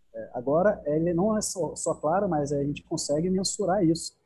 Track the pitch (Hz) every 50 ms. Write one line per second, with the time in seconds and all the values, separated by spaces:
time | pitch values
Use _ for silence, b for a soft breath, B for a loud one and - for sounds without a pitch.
0 | _ _ - 113 110 - - 127 120 135 143 165 185 214 202 - - 147 147 156
1 | 165 175 175 170 196 220 214 214 202 - - 196 160 139 120 - - 170 151 -
2 | - 151 170 196 208 190 160 151 143 139 147 143 143 143 151 - - - 170 156
3 | - - 143 156 170 185 185 190 190 - - - 202 170 180 214 180 160 165 -
4 | - - - _ _